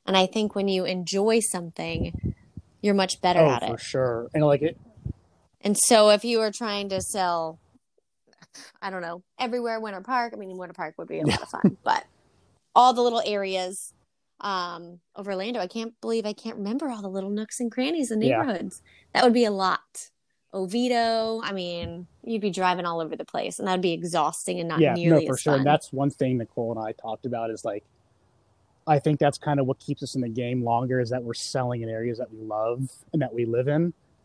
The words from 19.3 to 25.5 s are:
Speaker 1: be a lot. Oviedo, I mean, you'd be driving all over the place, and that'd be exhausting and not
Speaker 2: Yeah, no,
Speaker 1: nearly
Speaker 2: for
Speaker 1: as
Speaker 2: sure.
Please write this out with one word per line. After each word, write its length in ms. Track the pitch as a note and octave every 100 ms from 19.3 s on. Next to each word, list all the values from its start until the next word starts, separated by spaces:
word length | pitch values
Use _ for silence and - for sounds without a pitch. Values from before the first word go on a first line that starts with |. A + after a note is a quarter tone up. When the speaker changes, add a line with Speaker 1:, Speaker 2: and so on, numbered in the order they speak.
Speaker 1:
be 120 | A#3 A3+
a 40 |
lot. 600 | G3 F#3+ F3 _ - - _ _ _ _
Oviedo, 880 | F#3+ F#3+ A3+ B3 A#3+ A3+ A3+ A3 A3+
I 120 | -
mean, 540 | G3 F3+ E3+ E3+ E3+ F3 _
you'd 200 | - A3+
be 100 | G#3
driving 340 | F3+ F#3 F3+ F3
all 140 | E3+
over 160 | D#3+ -
the 80 | -
place, 340 | - - E3+
and 80 | G3+
that'd 140 | F#3
be 120 | F3+
exhausting 680 | E3+ E3+ E3+ D3+ E3 - F3+
and 80 | E3+
not 140 | D#3+
Speaker 2:
Yeah, 80 | E3
no, 60 | F3
Speaker 1:
nearly 300 | E3+ D#3 D3
Speaker 2:
for 80 |
Speaker 1:
as 60 | B2+
Speaker 2:
sure. 140 | -